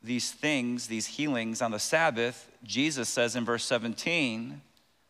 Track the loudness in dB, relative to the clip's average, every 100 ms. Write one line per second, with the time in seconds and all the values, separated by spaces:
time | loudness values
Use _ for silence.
0 | -4 -2 -4 -2 0 0 0 -2 -4 -4
1 | -4 -2 0 0 0 0 0 0 2 4
2 | 4 4 0 -2 -14 -18 -4 0 2 0
3 | 0 2 2 2 0 0 2 0 0 -4
4 | 0 2 2 -2 -6 -10 -16 _ _ _
5 | _